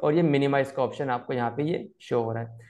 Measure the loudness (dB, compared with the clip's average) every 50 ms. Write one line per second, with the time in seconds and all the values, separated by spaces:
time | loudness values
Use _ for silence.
0 | 0 2 4 4 4 4 4 4 4 4 2 2 0 0 -2 -2 -2 -2 -2 -4
1 | -4 -2 -4 -4 -4 -4 -2 -2 -2 -2 -2 -2 -2 -2 -2 -4 -6 -10 -18 _
2 | -6 -2 0 0 0 0 -2 -4 -6 -8 -12 -18 -20